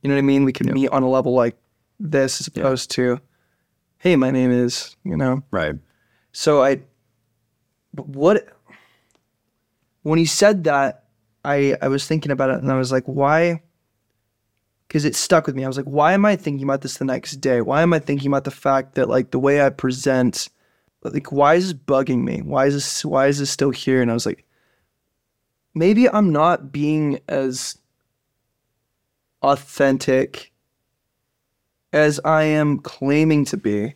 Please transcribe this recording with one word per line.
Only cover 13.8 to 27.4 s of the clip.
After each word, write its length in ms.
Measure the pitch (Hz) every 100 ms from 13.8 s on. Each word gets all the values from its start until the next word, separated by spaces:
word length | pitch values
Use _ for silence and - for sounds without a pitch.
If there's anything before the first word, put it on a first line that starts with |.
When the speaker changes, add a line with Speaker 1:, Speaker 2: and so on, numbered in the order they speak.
| _ _ _ _ _ _ _ _ _ _ _
Speaker 1:
'Cause 160 | 156 147
it 100 | -
stuck 300 | - 170 156
with 100 | 135
me. 80 |
I 40 | 131
was 100 | 131
like, 80 | 139
"Why 280 | 143 151
am 120 | 196 208
I 100 | 190
thinking 280 | 180 143
about 180 | 135 135
this 160 | 135 -
the 80 | 135
next 280 | 127 - 135
day? 240 | 135 123
Why 200 | 113 139
am 100 | 170
I 60 | 165
thinking 280 | 147 143 139
about 160 | 139
the 80 | 135
fact 440 | - 147 135 131 -
that, 120 | 131
like, 220 | 127 127
the 80 | 131
way 220 | 135 143
I 80 | 139
present, 800 | 139 131 127 143 131 123 - - _ _ _ _ _
like, 280 | - 143 139
why 240 | 139 143 170
is 160 | 185
this 100 | 151 -
bugging 380 | 135 131 127
me? 180 | 123 120
Why 240 | 147 139 135
is 80 |
this, 320 | 143 139 - 151
why 220 | 139 135
is 100 | 143
this 120 | 139
still 180 | - 143
here?" 300 | 123 - 131
And 80 | 120
I 40 | 117
was 100 | -
like, 200 | - _ _ _ _ _ _ _ _ _ _ _ _ _ 160
Maybe 340 | 170 214 247
I'm 220 | 214 202
not 400 | 151 160 175 135
being 480 | 143 147 156 151 139 -
as 480 | 135